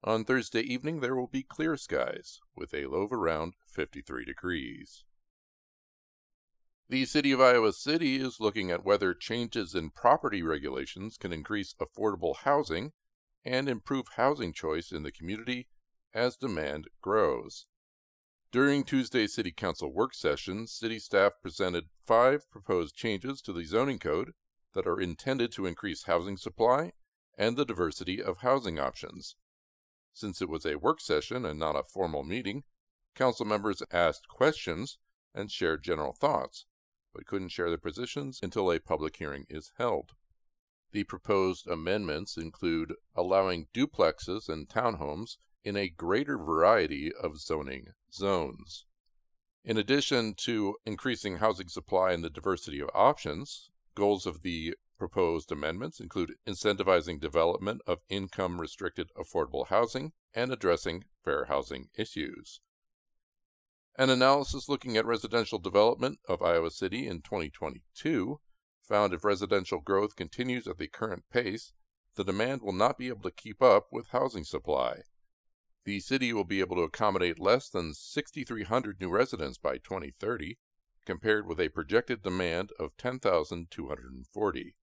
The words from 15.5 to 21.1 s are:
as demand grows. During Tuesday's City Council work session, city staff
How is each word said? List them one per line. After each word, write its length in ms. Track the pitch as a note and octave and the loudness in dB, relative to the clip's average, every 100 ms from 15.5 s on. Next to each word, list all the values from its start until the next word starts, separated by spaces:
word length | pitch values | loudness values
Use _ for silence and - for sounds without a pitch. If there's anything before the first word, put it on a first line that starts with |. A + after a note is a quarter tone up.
| B2 B2+ _ _ _ _ | -6 -8 _ _ _ _
as 220 | A2 B2 - | -2 -2 -2
demand 500 | C3 F2 D2 D2+ - _ | -4 -2 -2 -4 -10 _
grows. 680 | - G#2+ F2 B1 A#1+ - - _ _ _ _ _ _ _ _ | 0 4 4 2 -6 -16 -20 _ _ _ _ _ _ _ _
During 320 | B2 C#3+ C#3+ | 4 4 4
Tuesday's 500 | C3+ C3+ B2 B2+ G#2 | 2 0 2 2 0
City 160 | - G2+ | 0 -4
Council 420 | - F#2+ E2 D2+ | -2 -2 -2 -4
work 220 | D2 B2+ | 0 0
session, 540 | - D#2+ C#2+ - G2 A2+ | 2 0 0 -2 -8 -8
city 320 | - A2+ A2+ | -6 -6 -6
staff 320 | - | 0